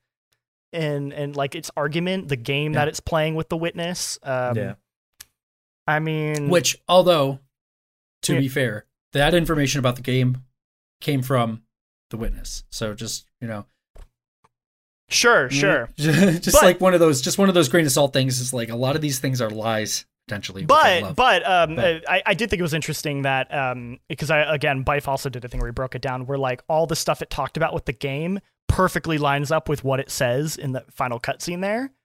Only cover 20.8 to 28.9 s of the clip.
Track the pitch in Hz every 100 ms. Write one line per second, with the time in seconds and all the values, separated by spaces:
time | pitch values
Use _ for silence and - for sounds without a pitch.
20.8 | 269 175 - 151 254 185 170 185 165 165
21.8 | 180 165 165 185 196 160 220 185 175 160
22.8 | 139 151 156 139 139 135 131 151 131 123
23.8 | 120 120 - 151 151 156 151 151 147 135
24.8 | 131 143 143 135 139 123 117 123 120 117
25.8 | 131 135 135 127 127 139 131 127 - 160
26.8 | 160 156 - 151 - - 131 - 160 170
27.8 | - 131 139 139 170 196 - _ - -
28.8 | 185